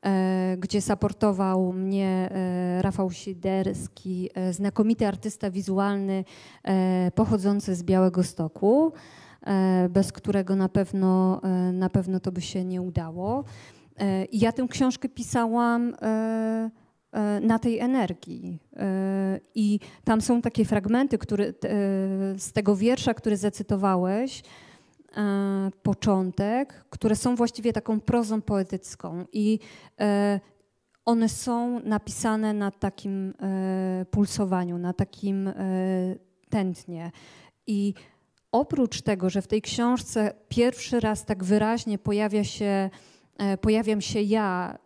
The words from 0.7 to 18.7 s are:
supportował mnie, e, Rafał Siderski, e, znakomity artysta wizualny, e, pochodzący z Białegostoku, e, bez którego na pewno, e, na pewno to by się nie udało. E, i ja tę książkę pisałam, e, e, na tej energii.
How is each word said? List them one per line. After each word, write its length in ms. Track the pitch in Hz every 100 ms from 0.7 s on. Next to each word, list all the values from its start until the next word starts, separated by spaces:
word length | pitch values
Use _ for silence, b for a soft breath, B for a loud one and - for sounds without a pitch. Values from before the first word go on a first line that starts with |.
| 208
supportował 880 | 196 202 202 - 214 190 190 190 185
mnie, 580 | 185 190 196 190 185 185
e, 500 | 190 185 180 180 180
Rafał 280 | 190 190 190
Siderski, 1200 | 175 - 180 190 190 190 196 - - 190 180 180
e, 180 | - 185
znakomity 540 | 175 202 - 220 226 214
artysta 440 | 190 214 - 202
wizualny, 760 | 185 196 190 202 202 196 190 185 B B B
e, 460 | - 190 185 185 180
pochodzący 600 | - 220 214 196 202 202
z 80 | 180
Białegostoku, 1080 | 175 190 185 180 180 - 160 - 196 262 320 311 B B B B -
e, 420 | 196 190 185 180
bez 240 | 180 190
którego 440 | - - 202 185 196
na 120 | 190
pewno, 720 | 202 185 196 185 185 185 185
e, 60 | 190 185 180
na 180 | 180 185
pewno 300 | 202 185 185
to 120 | 190
by 80 | 180
się 240 | 160 190
nie 180 | 185 185
udało. 640 | 180 170 165 165 190 254 285 B B B B -
E, 280 | 202 190
i 140 | 190 214
ja 140 | 226
tę 140 | 226 254
książkę 400 | - 254 247 262
pisałam, 840 | - 233 247 233 233 240 233 240 -
e, 680 | 220 220 220 220 220 220 226 b b b _
e, 280 | - 208 208
na 180 | 220 226
tej 200 | 240 226
energii. 800 | 247 262 196 175 - 151 180 165 _